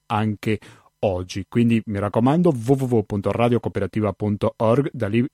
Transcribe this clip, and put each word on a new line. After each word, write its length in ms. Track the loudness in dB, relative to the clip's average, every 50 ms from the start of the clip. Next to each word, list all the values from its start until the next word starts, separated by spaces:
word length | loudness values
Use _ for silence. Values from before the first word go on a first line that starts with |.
| _ -4
anche 520 | -2 -2 0 -2 -4 -4 -2 -4 -4 -4 -6 -16 -20 -20 _ _ _ -2
oggi. 460 | -2 0 0 -2 -6 -6 -8 -10 -10 _
Quindi 320 | 0 0 2 2 2 0 0
mi 140 | -2 -6 -4
raccomando, 500 | -4 -2 0 2 2 2 2 4 2 2
w 240 | 0 0 2 0 2
w 120 | 2 2
w 180 | 0 0 0 0
punto 260 | 0 -4 -4 -2 -2
radiocooperativa 800 | 0 2 2 2 2 0 -2 -2 -4 -4 -6 -4 -4 -2 -2 -2
punto 440 | -2 -2 -2 -2 -2 0 -2 -4 -2 0
org, 320 | 2 2 2 2 2 -2
da 160 | -4 -6 -6 0
lì 160 | 0 0 0 -2